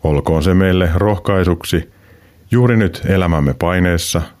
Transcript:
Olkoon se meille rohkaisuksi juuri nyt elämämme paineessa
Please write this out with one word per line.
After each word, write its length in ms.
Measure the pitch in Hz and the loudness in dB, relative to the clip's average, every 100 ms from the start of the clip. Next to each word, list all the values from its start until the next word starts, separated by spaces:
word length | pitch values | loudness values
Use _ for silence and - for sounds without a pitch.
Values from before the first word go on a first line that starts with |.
Olkoon 400 | 82 71 - 80 | 0 -2 0 0
se 100 | 82 | 2
meille 360 | 92 95 92 90 87 | 2 2 2 0 0
rohkaisuksi 920 | 101 98 - 98 90 82 - 85 - _ _ - _ _ - | 0 -2 -2 0 0 -2 -2 -4 -4 _ _ -20 _ _ -2
juuri 260 | 117 123 113 | 0 2 2
nyt 240 | 95 - 76 | 0 -2 -2
elämämme 500 | 95 90 82 69 65 | 0 2 0 0 -2
paineessa 600 | 87 90 90 85 - - 82 - | -2 0 0 -2 -2 -6 -6 -14